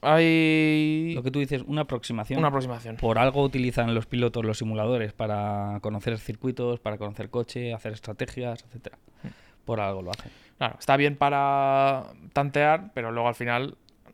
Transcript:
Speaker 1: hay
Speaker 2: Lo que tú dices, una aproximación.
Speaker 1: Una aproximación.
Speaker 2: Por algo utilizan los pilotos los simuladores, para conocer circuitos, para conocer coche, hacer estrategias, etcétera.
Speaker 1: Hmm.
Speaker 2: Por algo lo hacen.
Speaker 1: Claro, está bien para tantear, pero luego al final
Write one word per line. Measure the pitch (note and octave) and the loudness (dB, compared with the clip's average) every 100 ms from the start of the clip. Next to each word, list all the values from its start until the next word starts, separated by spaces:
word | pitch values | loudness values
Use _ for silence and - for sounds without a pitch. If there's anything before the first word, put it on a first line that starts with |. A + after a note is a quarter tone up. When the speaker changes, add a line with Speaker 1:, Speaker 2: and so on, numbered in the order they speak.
Speaker 1:
hay | C#3+ D#3+ E3 D#3+ D#3+ D#3 D#3 D3+ D#3 D#3 E3 | 4 6 6 6 4 4 4 4 2 0 -2
Speaker 2:
Lo | D3+ | -4
que | B2+ | -2
tú | C#3 | -2
dices, | C#3 C3+ A#2+ | -2 -4 -4
una | D3+ | -4
aproximación. | D3 B2 - A#2 G#2+ C3+ | -4 -6 -6 -6 -4 0
Speaker 1:
Una | D#3 | 2
aproximación. | C#3 C3 A#2 A2+ A2+ | 2 -2 -6 -10 -2
Speaker 2:
Por | A#2 A2+ | 2 4
algo | C3 C#3 | 4 4
utilizan | C#3 C3 B2 A#2+ A#2 | 2 2 0 0 2
los | A2+ | 0
pilotos | A2 B2 A#2+ A#2+ | 0 0 0 0
los | A2 G#2+ | -2 -2
simuladores, | A2 A2 A2 B2 G#2+ | -2 -2 0 0 -2
para | - A2 G#2 G#2 G2+ G2+ G#2 | -4 -4 -2 -2 -2 -4 -6
conocer | G#2+ G#2 A#2 A2 | -6 -4 -4 -4
circuitos, | - A2 C3 B2 A#2+ A#2+ | -6 -6 -4 -2 -2 -2
para | G#2+ G#2+ | -4 -6
conocer | G#2 G2+ G#2+ | -8 -8 -8
coche, | B2 A#2 B2 A#2+ | -6 -6 -6 -8
hacer | A2+ A2 | -8 -8
estrategias, | A2 - G#2 A#2+ - A#2+ A#2 - | -10 -10 -8 -8 -6 -8 -8 -12
etcétera. | A#2 - - _ _ | -18 -18 -20 _ _
Speaker 1:
Hmm. | - - - _ | -16 -16 -20 _
Speaker 2:
Por | - A2+ | -6 -2
algo | G2 F#2+ | -2 -4
lo | F2+ | -6
hacen. | G2 - - - - | -10 -12 -18 -18 -6
Speaker 1:
Claro, | B2+ - | -6 -4
está | - C#3 | 2 4
bien | C#3+ C#3+ | 4 2
para | C#3+ C#3+ C#3 C#3 C3+ C3+ C#3 C3+ - - D#2+ | 2 2 2 2 2 4 4 2 -4 -16 -6
tantear, | - C#3+ D3 D3 D#3+ G3 | -2 0 4 4 4 0
pero | - A2+ | -6 -4
luego | A#2 A#2+ | 0 0
al | |
final | A#2 A#2+ A#2+ C#3 - _ _ - | 0 -2 -2 -2 -10 _ _ -20